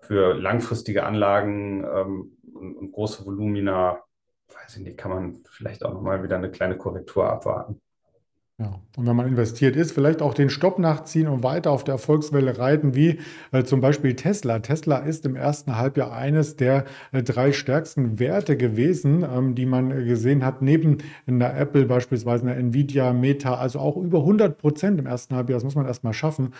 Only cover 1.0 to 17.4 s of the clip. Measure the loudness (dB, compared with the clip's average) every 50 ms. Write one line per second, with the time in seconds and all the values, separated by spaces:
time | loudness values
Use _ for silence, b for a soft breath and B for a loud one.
1 | -2 -2 0 0 2 2 2 2 0 -2 -4 -4 -6 -6 -6 -6 -6 -4 -4 -4
2 | -4 -4 -6 -10 -10 -14 _ _ _ -20 -20 -16 -16 -16 -14 -14 -16 -12 -8 -6
3 | -6 -6 -6 -8 -12 -10 -8 -6 -4 -4 -2 -2 -2 -2 0 0 0 0 -2 -4
4 | -8 _ _ _ _ _ _ _ _ _ -20 -20 -20 -20 -18 -18 -18 -16 -16 -12
5 | -8 -8 -6 -6 -8 -8 -12 -14 _ -20 -18 -14 -12 -12 -10 -8 -8 -8 -8 -6
6 | -4 -4 -4 -4 -2 -4 -4 -4 -4 -6 -6 -4 -4 -4 -4 -4 -6 -8 -8 -8
7 | -10 -6 -2 -2 0 0 -2 -4 -4 -6 -6 -6 -8 -10 -14 -14 _ _ _ _
8 | _ _ _ _ _ _ _ _ _ _ _ -10 -10 -10 -10 -12 -18 _ -8 -4
9 | 0 2 2 2 2 2 2 2 0 0 0 2 2 4 4 2 0 0 2 2
10 | 2 4 2 2 0 -2 2 2 2 2 2 2 0 0 2 2 2 2 2 0
11 | -4 -2 0 0 0 2 0 0 0 0 0 0 0 0 0 0 0 -4 -4 -2
12 | 0 2 2 2 2 2 2 2 2 2 0 0 2 2 2 4 2 2 4 4
13 | 4 4 4 B B B B B B B 0 0 2 2 2 4 4 4 2 4
14 | 2 0 0 0 0 -2 -2 0 0 -2 -2 -2 -2 -2 -4 -2 0 0 0 0
15 | 0 -4 -6 -4 -4 -6 -4 -2 -2 -2 -2 -2 -4 -4 -2 0 0 0 0 -2
16 | -2 -4 -4 -4 -2 0 2 2 0 0 0 0 2 4 4 2 0 B B B
17 | B B B -2 -2 0 0 2